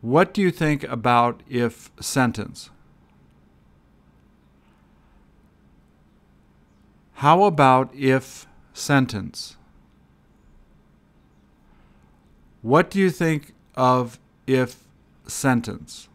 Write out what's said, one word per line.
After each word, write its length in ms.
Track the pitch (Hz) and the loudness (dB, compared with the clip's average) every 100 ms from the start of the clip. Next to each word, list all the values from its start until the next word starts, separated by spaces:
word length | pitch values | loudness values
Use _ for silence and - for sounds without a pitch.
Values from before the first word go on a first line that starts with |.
What 320 | 117 147 185 | 2 2 2
do 80 | 190 | 0
you 100 | 190 | -2
think 320 | - 156 147 | 0 -2 -2
about 580 | 135 123 120 120 120 - - | -6 -6 0 2 2 -2 -8
if 420 | 123 120 - - _ | -4 -4 -6 -20 _
sentence? 680 | - 139 123 110 101 - - - _ _ _ _ _ _ _ _ _ _ _ _ _ _ _ _ _ _ _ _ _ _ _ _ _ _ _ _ _ _ _ _ _ _ _ _ _ _ _ _ _ _ _ | -6 -2 -2 -2 -12 -14 -20 -20 _ _ _ _ _ _ _ _ _ _ _ _ _ _ _ _ _ _ _ _ _ _ _ _ _ _ _ _ _ _ _ _ _ _ _ _ _ _ _ _ _ _ _
How 320 | - 143 170 202 | -2 4 4 4
about 500 | 156 135 127 131 135 | 4 4 4 2 -2
if 500 | 135 131 131 - - - _ | 0 0 -2 -20 -20 -20 _
sentence? 800 | - - 143 131 104 90 - - - _ _ _ _ _ _ _ _ _ - _ _ _ _ _ _ _ _ _ _ _ _ _ _ _ _ _ _ _ _ | -14 0 0 0 -4 -10 -14 -18 -20 _ _ _ _ _ _ _ _ _ -20 _ _ _ _ _ _ _ _ _ _ _ _ _ _ _ _ _ _ _ _
What 280 | 110 139 175 | 0 2 2
do 100 | 196 | 0
you 100 | 190 | 0
think 440 | - 165 156 - _ _ - | 0 -2 -2 -6 _ _ -2
of 440 | 127 127 117 - _ _ - | 2 2 -2 -10 _ _ -2
if 380 | 131 127 - _ _ _ _ - | 0 0 -6 _ _ _ _ -14
sentence? 840 | - 139 123 113 92 78 - - | -4 0 0 -2 -14 -16 -20 -20